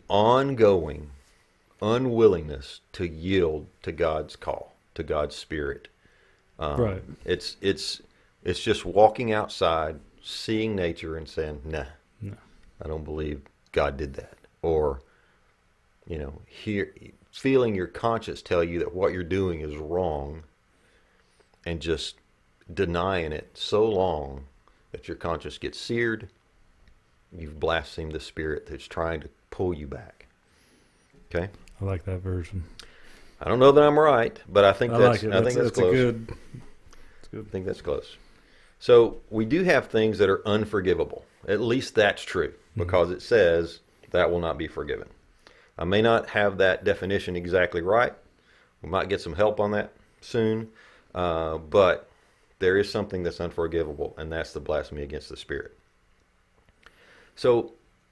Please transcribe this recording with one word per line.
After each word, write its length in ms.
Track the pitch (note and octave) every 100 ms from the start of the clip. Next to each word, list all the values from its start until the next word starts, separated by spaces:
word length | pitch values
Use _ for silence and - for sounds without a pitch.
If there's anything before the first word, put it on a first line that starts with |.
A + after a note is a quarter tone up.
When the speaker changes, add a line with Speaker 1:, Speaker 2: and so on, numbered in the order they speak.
| -
Speaker 1:
ongoing 1040 | G2+ G#2+ B2+ C#3 B2+ G#2+ F#2 D#2 D2 D2+ C#2 _ _ _ _ _ _
unwillingness 1000 | G#2 A#2+ C3 A2+ A2 F2 D#2 C#2 - - _
to 120 | - F2
yield 600 | D#2 F2+ F#2+ E2 D2+ D2 _
to 80 | -
God's 440 | D#2+ E2 D#2 D2+ -
call, 380 | - - - _ _
to 100 | -
God's 320 | D#2 D2+ D2+ -
Spirit. 520 | - D2+ C#2 C#2 - _ _ _ _ _ _ -
Um, 220 | D2+ D2
Speaker 2:
Right. 220 | A2+ F#2+ - - -
Speaker 1:
it's, 320 | F2+ - -
it's, 400 | F#2+ F#2+ - - - _ _ _
it's 180 | F2 F2
just 240 | A2+ G2+ F2+
walking 480 | F#2 G#2+ - A#2
outside, 640 | G#2+ G2+ - F2+ D#2+ D#2+ D2+ - _
seeing 520 | - - - A2 A2 G2+
nature 420 | F2 E2 E2 D#2+
and 100 | D#2
saying, 340 | - D#2 D2 D#2
"Nah, 200 | D#2 C2+ - _ _
Speaker 2:
No. 140 | G2+ G#2 _ _ - _
Speaker 1:
I 60 | D#2
don't 160 | D#2+
believe 380 | D2+ D#2 D#2 C#2+ - _ _
God 240 | - C#2+ C#2
did 160 | C#2+
that." 240 | C2+ - - _ _
Or, 400 | E2+ D#2+ D2 C2+ - _ _ _ _ _ _ _ _ _ -
you 100 | D#2+
know, 240 | C#2 D2+ -
hear, 460 | - - G2+ - - - - _
feeling 440 | - C3+ C3+ A#2+ G2
your 120 | F2
conscience 540 | - A#2 A2+ G#2 C#2+
tell 220 | - F2+
you 160 | E2+ E2+
that 140 | - F2+
what 160 | G2
you're 120 | F2+
doing 360 | E2 F#2+ F#2+ D#2+
is 160 | D2+ D2
wrong 680 | D2+ F2 F2+ D2+ C#2+ D#2 D#2 _ _ _ _ _ _ _ _ _ _ _ -
and 160 | E2
just 340 | D#2+ D#2 - - _ _ _ _ -
denying 580 | F2 F#2 E2+ F#2 F#2+ D#2
it 160 | D2+ - -
so 300 | - G#2 A2
long 580 | G2 F#2 D#2 C#2 C#2 C#2 _ _ _ _
that 160 | - -
your 100 | E2+
conscience 400 | F2 D#2+ D2+ -
gets 220 | C#2 -
seared. 500 | - A#2 A#2 A2 G2+ _ _ _ _ _ _ _ _ _ _ F2
You've 220 | D#2 D2+
blasphemed 540 | D#2+ E2 D#2 - D#2+
the 60 | D#2
Spirit 480 | - - D#2 D2+ -
that's 200 | D#2 -
trying 320 | - E2 D#2+
to 80 | - - _
pull 220 | - F#2
you 140 | D#2+ C#2+
back. 400 | B1+ F#2+ - - _ _ _ _ _ _ _ _ _ -
Okay? 160 | F2 F#2+ - - -
Speaker 2:
I 40 | G2
like 200 | F#2+ F#2+
that 140 | F#2
version. 440 | F#2 F2+ E2+ F#2 E2 - - - - - - -
Speaker 1:
I 80 | -
don't 100 | A#2
know 140 | C#3
that 100 | C#3+
I'm 160 | D3 D3
right, 400 | D#3 B2+ A#2 - -
but 160 | G2
I 80 | G2
think 220 | G2 A#2+
Speaker 2:
I 40 | A#2
Speaker 1:
that's, 260 | - A2
Speaker 2:
like 100 | G#2+
it. 20 | G2
Speaker 1:
I 80 |
think 120 | A#2 A#2+
Speaker 2:
That's, 0 |
Speaker 1:
that's 140 | B2
Speaker 2:
that's 60 | G2+
a 40 |
Speaker 1:
close. 120 | F2+
Speaker 2:
good, 340 | B2+ B2 A2+ A2+
that's 1000 | - - - - - - - - - -
good. 140 | G#2+ G#2+
Speaker 1:
I 40 |
think 140 | G2 F#2+
that's 160 | -
close. 340 | - C#2+ - - - - _ _ _ _
So 380 | - A#2+ A2+ - -
we 140 | A2 A2
do 180 | D#3+
have 240 | F3+ C#3+ -
things 300 | A2 A2 F#2+
that 100 | G2
are 180 | F#2+ G#2+
unforgivable. 800 | G#2 G#2 G#2 F#2 E2+ D#2 - - _ -
At 120 | G#2
least 340 | A#2+ C3 - -
that's 280 | G#2 -
true, 260 | - F#2+ D2
Speaker 2:
Mm-hmm. 300 | - _ -
Speaker 1:
because 260 | F2+ F#2 F2
it 100 | F2+
says 580 | - A#2 F2+ E2 E2 - _ _ -
that 180 | F2+ E2
will 80 | F2
not 180 | E2+ D2+
be 100 | D#2+
forgiven. 400 | D2+ D2 A#1 - - _ _ _ _ _ -
I 60 | E2+
may 160 | G2+
not 280 | A#2 A#2 -
have 280 | A2 G#2 F#2+
that 240 | F#2+ F#2 G2
definition 500 | F#2+ F#2 G2 - F2+
exactly 460 | F2 F2+ F2 F2
right. 320 | F2 A2 B2 - _ _ _ _ _ _
We 80 | -
might 200 | F#2 E2+
get 100 | G2
some 120 | F2
help 260 | D#2+ G#2 G#2
on 120 | G#2
that 200 | G#2 - - _ _
soon, 480 | - A#2+ A2 A2 A2+ - - - _
uh, 440 | - F2 E2 D#2+ D#2+
but 520 | D#2 G2+ F#2 D#2 - _ _ _ _ _
there 180 | F#2 F#2+
is 120 | G2+
something 340 | A2 G2+ F#2
that's 160 | E2+ -
unforgivable, 720 | E2+ E2+ E2 E2 D#2 D2 D2 -
and 140 | D#2+
that's 220 | D#2+ D#2+
the 60 | D2+
blasphemy 420 | D2 D2+ - D2+
against 240 | C#2+ D2 -
the 60 | -
Spirit. 400 | - C#2+ - - _ _ _ _ _ _ _ _ _ _ - _ _ - _ -
So 380 | B2+ A#2 - - _ _ _